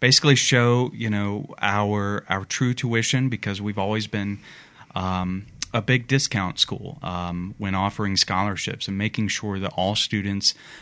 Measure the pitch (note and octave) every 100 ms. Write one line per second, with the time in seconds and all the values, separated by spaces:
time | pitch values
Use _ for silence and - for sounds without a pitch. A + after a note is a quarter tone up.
0 | B2 C3 D3+ C3+ - B2+ A#2+ A#2+ B2 A2
1 | A2+ G#2 G2+ G#2 - - G2+ G2+ G#2 G#2
2 | G2+ G#2 - F#2+ - - B2 B2 A#2+ A#2
3 | A#2 C3 C3 A2+ G#2 G2 G2+ G#2 G2 A2
4 | G#2 G#2+ G2+ G2 - - - - - -
5 | F#2 F#2 F#2 F#2 G2 - - A#2 G#2 B2+
6 | A#2 C3+ - G#2+ F#2 - - G2 F#2 -
7 | E2+ F2+ F2 F2 F2+ A2 G#2 F#2+ G2 -
8 | G2+ F#2+ - F#2 G2+ F#2 - G2 - G2
9 | G#2+ A2 G#2 - G#2+ G2 G2 - F#2+ G#2+
10 | - G#2+ G2+ G2 - - - -